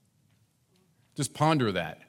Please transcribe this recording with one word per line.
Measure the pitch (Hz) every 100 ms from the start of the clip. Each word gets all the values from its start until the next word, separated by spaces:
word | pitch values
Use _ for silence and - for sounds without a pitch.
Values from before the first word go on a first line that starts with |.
| _ _ _ _ _ _ _ _ _ _ _
Just | - 139
ponder | - 156 156 113
that. | 90 80 -